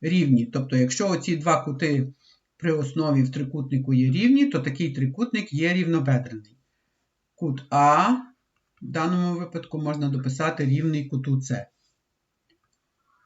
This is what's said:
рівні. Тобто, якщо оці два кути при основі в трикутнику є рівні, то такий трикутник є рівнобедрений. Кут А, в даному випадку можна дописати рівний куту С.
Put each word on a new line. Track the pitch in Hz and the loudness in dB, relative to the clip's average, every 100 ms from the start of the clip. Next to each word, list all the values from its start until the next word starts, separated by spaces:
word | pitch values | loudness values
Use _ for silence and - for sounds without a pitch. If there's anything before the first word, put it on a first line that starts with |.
рівні. | 160 180 147 123 117 | 0 2 6 4 4
Тобто, | 139 131 131 | -4 0 2
якщо | 127 - 196 | 2 0 0
оці | 175 - 160 | 0 -2 -2
два | 165 147 | 2 0
кути | 151 135 160 143 131 - _ _ _ _ | 0 -2 0 0 -2 -8 _ _ _ _
при | 165 | -2
основі | 156 135 160 151 139 | -2 -2 -2 2 2
в | 127 | 2
трикутнику | 151 135 151 131 135 131 | -2 -6 -6 -4 -2 0
є | 127 131 | 2 2
рівні, | 151 240 277 277 | 4 4 4 4
то | 156 | 0
такий | 135 135 160 | -4 -4 -4
трикутник | 135 139 165 240 214 208 | -2 -2 -2 -2 -2 -4
є | 143 170 | -2 0
рівнобедрений. | 180 165 165 135 127 - 110 104 _ _ _ _ _ _ _ _ | 0 0 0 2 0 0 -12 -16 _ _ _ _ _ _ _ _
Кут | _ 160 135 - | _ -6 -6 -2
А, | 143 147 151 208 254 - _ _ _ _ _ | 2 4 4 4 0 -4 _ _ _ _ _
в | - | -8
даному | 160 165 180 175 170 | -4 0 0 0 -4
випадку | 175 165 - 151 | -6 -10 -8 -6
можна | 147 147 143 | -4 -2 -2
дописати | 131 131 131 160 160 | -2 -4 -2 -4 -2
рівний | 135 143 160 151 | 0 0 0 -2
куту | 139 135 139 135 | -4 -6 -2 -2
С. | 131 120 101 _ _ _ _ _ _ _ _ 330 _ _ _ _ _ _ | -2 -6 -6 _ _ _ _ _ _ _ _ _ _ _ _ _ _ _